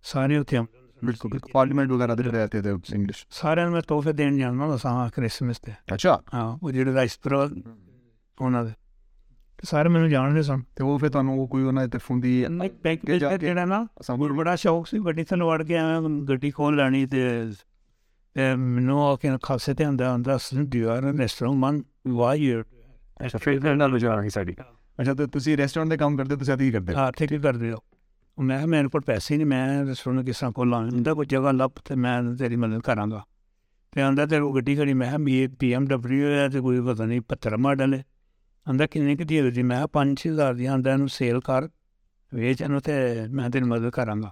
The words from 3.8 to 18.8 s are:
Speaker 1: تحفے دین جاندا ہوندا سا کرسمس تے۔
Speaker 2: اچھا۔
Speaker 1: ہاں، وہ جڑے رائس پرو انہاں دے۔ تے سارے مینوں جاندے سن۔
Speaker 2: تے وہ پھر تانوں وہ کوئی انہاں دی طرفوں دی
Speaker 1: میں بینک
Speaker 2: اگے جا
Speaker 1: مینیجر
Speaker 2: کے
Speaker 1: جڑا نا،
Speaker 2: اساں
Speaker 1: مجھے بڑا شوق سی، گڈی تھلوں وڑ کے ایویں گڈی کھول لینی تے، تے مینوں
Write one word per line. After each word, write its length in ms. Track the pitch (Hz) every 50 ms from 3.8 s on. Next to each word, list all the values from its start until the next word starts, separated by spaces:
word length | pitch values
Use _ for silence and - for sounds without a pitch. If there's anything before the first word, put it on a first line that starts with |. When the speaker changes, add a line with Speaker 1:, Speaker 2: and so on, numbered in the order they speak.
Speaker 1:
تحفے 300 | 160 - 156 151 143 160
دین 280 | 151 147 147 143 143 139
جاندا 240 | 135 123 123 127 143
ہوندا 140 | 156 147
سا 300 | 123 - 135 120 127 127 117 -
کرسمس 460 | - 127 113 - - 131 123 117 -
تے۔ 100 | - - 107 - _
Speaker 2:
اچھا۔ 300 | - - - - 185 143 - - - -
Speaker 1:
ہاں، 240 | 123 113 113 117 147
وہ 100 | 180 160
جڑے 220 | 131 127 131 135 131
رائس 280 | 131 131 117 - -
پرو 240 | - 143 139 139 139 147 147 - - 113 113 104 - - - _ _ _ _ _ _ _ _ _
انہاں 240 | 135 127 127 120 117
دے۔ 60 | 113 110 - _ _ _ _ _ _ _ - _ _ - _ - _ _
تے 120 | - - -
سارے 200 | - 147 151 170
مینوں 200 | 170 165 165 160
جاندے 320 | 147 131 131 139 147 160
سن۔ 200 | 151 143 139 135
Speaker 2:
تے 220 | 123 - - - 135
وہ 140 | 135 143
پھر 120 | 143 147 151
تانوں 280 | 139 143 131 135 135
وہ 100 | 135 135
کوئی 160 | 120 - 131 135
انہاں 220 | 131 127 135 131
دی 40 | 123
طرفوں 320 | 117 139 - - 131 123
دی 240 | 123 127 123 127 123 -
Speaker 1:
میں 200 | 165 175 180 190 - -
بینک 180 | - 160 165 156 - -
Speaker 2:
اگے 100 | 156 180
جا 80 | 147
Speaker 1:
مینیجر 200 | 139 165 190 -
Speaker 2:
کے 60 | 160 175
Speaker 1:
جڑا 120 | 180 180
نا، 180 | 180 190 208 233 220 _
Speaker 2:
اساں 220 | - - - 123
Speaker 1:
مجھے 160 | 123 147 151 139
بڑا 220 | 147 160 170 180
شوق 340 | 165 - 196 165 170 170 -
سی، 80 | -
گڈی 260 | 214 208 170 156 160 165
تھلوں 240 | - 190 180 175
وڑ 160 | 165 160 156 160
کے 160 | 156 170 165
ایویں 300 | 160 160 160 165 160 156
گڈی 420 | 151 147 147 135 139 127 135 147
کھول 260 | 139 - 147 147 151
لینی 280 | 143 139 131 131 135 135
تے، 380 | 131 139 131 127 127 120 117 113 113 104 98 - _ _ _ _ _ _ _ _ _ _ _ _ _ _
تے 220 | 139 131 131 131
مینوں 560 | 127 131 127 123 123